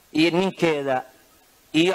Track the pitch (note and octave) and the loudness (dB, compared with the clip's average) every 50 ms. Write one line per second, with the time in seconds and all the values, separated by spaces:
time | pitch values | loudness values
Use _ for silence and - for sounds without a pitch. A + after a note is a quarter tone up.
0 | _ _ - D3+ D#3+ E3+ D#3+ F3 F#3+ F#3+ - - F3 E3 D#3 C#3+ C#3 C#3 C3 B2+ | _ _ -2 0 0 2 2 0 0 -2 -2 -2 -2 -2 -2 -2 -2 -4 -4 -4
1 | - - _ _ _ _ _ _ _ _ _ _ _ _ - D#3 E3+ F3+ F#3 | -6 -10 _ _ _ _ _ _ _ _ _ _ _ _ 0 0 0 0 0